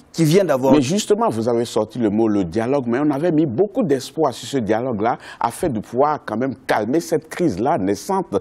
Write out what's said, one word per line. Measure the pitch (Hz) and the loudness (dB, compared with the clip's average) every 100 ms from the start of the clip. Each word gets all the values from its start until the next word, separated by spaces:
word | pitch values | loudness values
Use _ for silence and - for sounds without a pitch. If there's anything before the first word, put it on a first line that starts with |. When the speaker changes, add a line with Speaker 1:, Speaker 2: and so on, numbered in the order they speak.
| - | -10
Speaker 1:
qui | - | 0
vient | 156 185 180 | 4 4 4
d'avoir | 135 135 | 2 4
Speaker 2:
Mais | 147 | 4
justement, | 127 202 - 208 226 | 2 -2 0 0 0
vous | 110 113 | -2 0
avez | 117 120 | 0 0
sorti | 110 107 127 | -2 -2 -2
le | 110 | 0
mot, | 107 110 | 2 2
le | 101 87 | 2 0
dialogue, | 98 113 143 117 | -2 0 -2 0
mais | 120 | 0
on | 151 | 0
avait | 139 180 | 0 0
mis | 151 160 | 2 0
beaucoup | 110 208 262 | 0 0 0
d'espoir | 180 135 - 160 147 | 0 0 -2 -2 -2
sur | 117 120 | -2 -4
ce | 139 | -4
dialogue-là, | 104 110 131 107 113 151 - - | 0 0 0 0 0 -2 -8 -4
afin | 120 - 175 | -4 -2 -4
de | 110 | -4
pouvoir | - 120 147 143 - | -4 0 2 0 -4
quand | 110 | -4
même | 135 113 - | -4 -6 -2
calmer | 120 107 156 | -2 0 -2
cette | 165 156 - | 0 -4 -4
crise-là | - 170 92 131 165 | -2 -2 0 0 0
naissante, | 95 101 - 190 175 98 | 0 -2 -2 -4 -2 -4